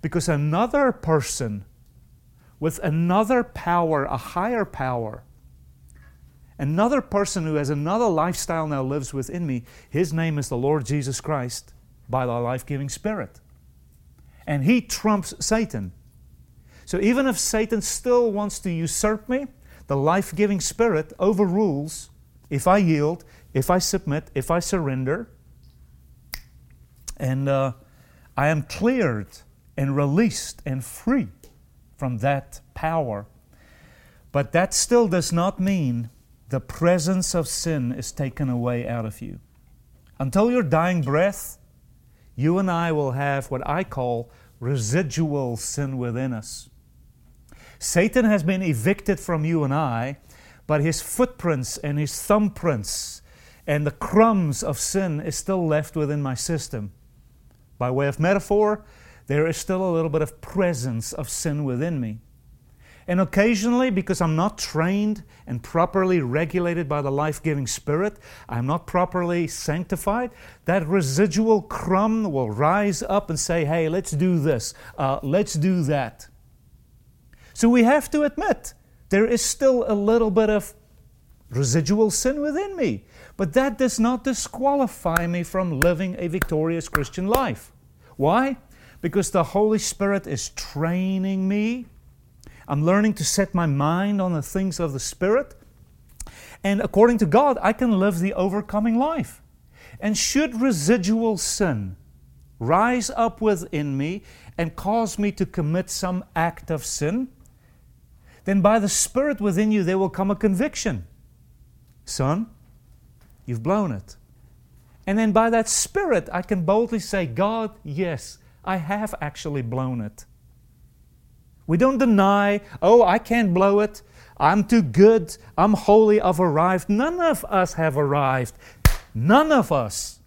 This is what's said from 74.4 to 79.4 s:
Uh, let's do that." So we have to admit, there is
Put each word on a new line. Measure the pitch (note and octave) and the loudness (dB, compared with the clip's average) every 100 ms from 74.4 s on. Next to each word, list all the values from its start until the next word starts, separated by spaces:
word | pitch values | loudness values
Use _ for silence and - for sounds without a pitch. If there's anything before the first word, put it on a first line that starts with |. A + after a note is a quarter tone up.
| D3 C3 - - - - | 2 0 -2 -12 -20 -4
Uh, | C#3 C3+ | -2 -2
let's | - E3+ D#3+ | 0 0 0
do | D#3 E3 F#3 | 0 2 2
that." | C#3+ D3 A#2+ - - - - _ _ - _ - _ _ _ - - | 2 0 -2 -10 -20 -20 -20 _ _ -20 _ -20 _ _ _ -20 -20
So | - A#3 | 0 4
we | B3 | 6
have | A#3 D4 - | 6 4 2
to | D4+ | 0
admit, | D4 D4 G4+ - - - _ _ - | 0 -2 -2 -2 -4 -20 _ _ -2
there | G3 A3 | 2 2
is | A#3 | 0